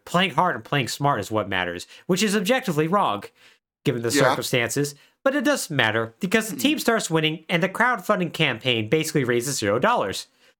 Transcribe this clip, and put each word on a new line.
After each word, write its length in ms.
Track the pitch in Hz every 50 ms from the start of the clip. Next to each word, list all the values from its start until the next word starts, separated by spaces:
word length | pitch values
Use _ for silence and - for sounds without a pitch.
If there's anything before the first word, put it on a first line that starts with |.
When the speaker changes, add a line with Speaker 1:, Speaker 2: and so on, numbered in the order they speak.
| -
Speaker 1:
playing 300 | - - 175 190 190 127
hard 180 | 147 180 180 147
and 80 | 117 110
playing 260 | - - 143 127 110
smart 300 | - - 143 - 143 110
is 120 | 95 -
what 180 | 110 107 101 98
matters, 380 | 98 92 90 87 85 87 - - - - -
which 160 | - 180 185
is 140 | 220 214 190
objectively 520 | 220 208 185 254 262 - - 160 143 156 160
wrong, 360 | 180 208 190 135 104 101 - - _ _ _ - _ _ _ _ _ _ -
given 160 | 139 123 120
the 80 | 117 117
Speaker 2:
Yeah. 120 | - 143 135
Speaker 1:
circumstances. 680 | 127 139 139 120 - - 123 117 117 - 139 143 143 143 - - _ _ _ -
But 120 | 269 262
it 100 | 294 233
does 240 | 294 285 - - -
matter, 460 | 160 135 120 110 107 113 117 113 - -
because 300 | - 185 - 220 214 220
the 60 | 175
Speaker 2:
Hmm. 60 | 143
Speaker 1:
team 180 | 226 269 311 302
starts 300 | - - 233 220 - -
winning, 360 | 165 160 156 156 156 170 - -
and 140 | 190 165 165
the 60 | 185
crowdfunding 640 | 180 - 220 247 247 208 175 - 208 180 185 156 -
campaign 560 | - 160 143 120 110 - 131 120 113 107 110
basically 340 | 151 156 156 156 - 156 131
raises 340 | 117 123 120 120 143 135 -
zero 220 | - 101 101 123
dollars, 480 | 143 214 247 220 127 98 92 - - _ _ _ _ _ _ _